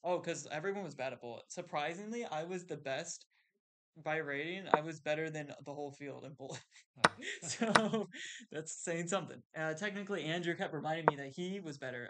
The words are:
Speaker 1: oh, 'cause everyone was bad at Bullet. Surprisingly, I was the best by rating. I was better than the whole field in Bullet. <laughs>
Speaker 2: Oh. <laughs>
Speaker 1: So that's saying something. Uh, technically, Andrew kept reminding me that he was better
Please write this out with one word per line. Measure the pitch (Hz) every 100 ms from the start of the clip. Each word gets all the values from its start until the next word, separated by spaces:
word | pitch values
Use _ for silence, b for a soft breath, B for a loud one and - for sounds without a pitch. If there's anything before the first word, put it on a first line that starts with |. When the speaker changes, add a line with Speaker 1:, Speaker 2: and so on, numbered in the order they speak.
Speaker 1:
oh, | 165 175
'cause | 170 160 -
everyone | 147 185 196
was | 180
bad | 135 127
at | 123
Bullet. | 120 117 -
Surprisingly, | - 175 156 147 170 208 233
I | 233 156
was | 165 185 175
the | 147
best | 135 131 170 - - b b b _ _ _ 165
by | 156 156
rating. | 151 139 156 190 190
I | 156
was | 156 151
better | 151 151 160
than | 156 147 - 143
the |
whole | 143 143
field | 135 143 123 127
in | 147
Bullet. | 135 131 - -
<laughs> | - 139
Speaker 2:
Oh. | - - 320
<laughs> | 403 -
Speaker 1:
So | - 226 214 214 220 180 B B B 233
that's | 151 156 -
saying | - 170 170
something. | 190 151 127 - 160
Uh, | 156
technically, | 156 208 196 196 196 151
Andrew | 170 170 170
kept | 185 151
reminding | 151 160 156
me | 143
that | 139 139
he | 180 196
was | 170 139
better | 131 123 120